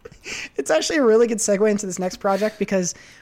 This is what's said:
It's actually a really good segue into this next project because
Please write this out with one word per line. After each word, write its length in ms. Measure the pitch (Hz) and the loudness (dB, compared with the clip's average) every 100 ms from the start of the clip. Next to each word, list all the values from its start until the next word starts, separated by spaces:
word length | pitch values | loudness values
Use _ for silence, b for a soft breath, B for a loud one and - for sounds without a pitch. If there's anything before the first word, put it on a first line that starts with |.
| - - B B B - | -20 -20 B B B -6
It's 140 | - | 0
actually 260 | 311 - 320 | 0 0 2
a 60 | |
really 220 | 240 220 233 | 4 4 4
good 100 | 220 | 0
segue 340 | - 196 214 | 0 2 2
into 140 | 202 | 0
this 140 | 190 180 | -2 -6
next 180 | 185 - | -6 -4
project 420 | 202 196 214 - | -2 0 -2 -4
because 360 | 196 196 175 - B B | -2 -2 -2 -6 B B